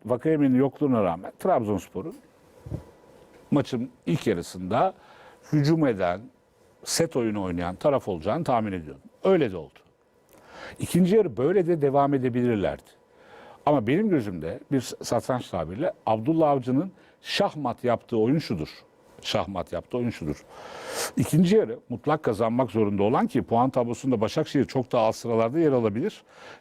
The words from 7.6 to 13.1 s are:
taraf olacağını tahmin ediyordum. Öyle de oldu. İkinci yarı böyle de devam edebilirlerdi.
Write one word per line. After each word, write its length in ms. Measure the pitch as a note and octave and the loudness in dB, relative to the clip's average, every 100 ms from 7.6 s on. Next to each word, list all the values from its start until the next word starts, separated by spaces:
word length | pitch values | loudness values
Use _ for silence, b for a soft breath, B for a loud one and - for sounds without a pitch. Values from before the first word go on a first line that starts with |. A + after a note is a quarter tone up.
| F2 F#2+ | -4 -2
taraf 320 | D3+ B2+ - | 0 0 -2
olacağını 360 | E2+ F#2 D#3 | -4 -2 -2
tahmin 280 | - A#2+ G#2+ | 0 0 0
ediyordum. 300 | F#2 D2+ C2+ - _ | -6 -10 -16 -20 _
Öyle 280 | F#3+ F#3 A#2+ | 2 4 2
de 60 | F2+ | -4
oldu. 220 | C#2 - _ _ _ _ _ B B B B - | -12 -20 _ _ _ _ _ B B B B -10
İkinci 360 | C3 E3+ F3+ A3+ | -2 2 4 4
yarı 220 | C#3+ G#2+ | 2 0
böyle 300 | D3 G3 E3+ | 2 2 2
de 140 | E3 | 2
devam 320 | C#3 C#3 C#3 | 2 4 2
edebilirlerdi. 840 | C#3 B2 B2 A#2+ G#2+ D#2+ - - _ _ | 2 0 0 2 2 0 -4 -12 _ _